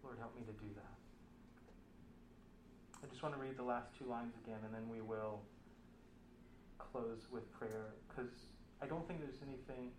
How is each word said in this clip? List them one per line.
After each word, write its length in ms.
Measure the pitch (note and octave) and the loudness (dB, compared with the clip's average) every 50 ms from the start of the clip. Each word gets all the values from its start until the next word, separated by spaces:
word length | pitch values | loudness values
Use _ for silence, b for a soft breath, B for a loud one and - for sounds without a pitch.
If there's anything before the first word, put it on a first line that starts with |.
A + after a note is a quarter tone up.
| - | -4
Lord, 160 | C3 A#2+ A2 | -4 -2 0
help 160 | A#2 A#2 - | -2 -2 0
me 80 | B2+ A2+ | -2 -2
to 80 | A2 G#2 G2+ | -2 -2 -2
do 80 | G#2 G#2 G2 | -2 -2 -2
that. 160 | G#2 - - - - - - - - - - - - - - - - - - - - - - - - - - - - - - - - - - - - - - - - - - - - | -4 -4 -6 -8 -10 -10 -12 -12 -12 -12 -14 -14 -14 -12 -14 -12 -12 -12 -12 -12 -12 -12 -12 -12 -12 -12 -12 -12 -12 -12 -14 -14 -14 -14 -14 -14 -14 -14 -14 -12 -12 -12 -10 -8 -6
I 80 | - B2+ | -6 -4
just 140 | - B2+ - | -2 4 4
want 100 | D3+ C#3+ | 4 6
to 80 | C#3 | 6
read 160 | C3+ C3+ C3 | 2 2 2
the 80 | C3 B2+ | 4 8
last 240 | B2 B2 A#2+ A#2+ - - | 8 8 8 6 2 -4
two 80 | - C3+ | -2 2
lines 300 | B2+ A#2+ A#2 A#2 A#2+ A2+ - - | 4 4 4 4 2 0 -2 -2
again, 160 | A#2 A2 G#2+ | 0 0 0
and 80 | G#2+ G#2+ | 2 0
then 160 | A2 A2+ A2+ A2+ A2+ | 2 2 2 2 2
we 80 | A2+ | 0
will 400 | A2 A2 A2 G#2+ G#2+ G#2+ G#2+ G#2 G#2 - - - - - - - - - - - - - - - - - - - - - - - - - - | 4 4 4 6 6 4 4 2 -2 -6 -10 -12 -12 -12 -12 -12 -12 -14 -14 -14 -14 -14 -14 -14 -14 -14 -12 -12 -12 -12 -12 -12 -10 -10 -8
close 480 | - - - - C3 A#2 A2+ A#2 A2+ - - | -6 -6 2 4 6 6 6 4 2 -2 0
with 180 | B2 A2+ G#2 - - | 0 0 0 0 -2
prayer, 380 | - A#2+ A2 G#2+ A2 G#2+ G#2+ G#2+ - - - - | 2 2 4 4 4 2 0 -2 -6 -8 -4 0
'cause 160 | B2+ B2 A#2+ - - - - - - - - - - | 2 2 2 0 -4 -10 -10 -10 -10 -10 -12 -2 0
I 60 | C#3 | 2
don't 220 | C#3 D#3 E3 E3 | 4 4 4 4
think 140 | - F3 D#3+ D3+ | 4 2 2 2
there's 160 | C3+ B2+ - | 2 0 0
anything 500 | C#3+ C#3 C3+ B2 - - C3 B2+ B2 B2 B2 | -2 -2 -2 -2 -2 -2 0 0 0 -2 -2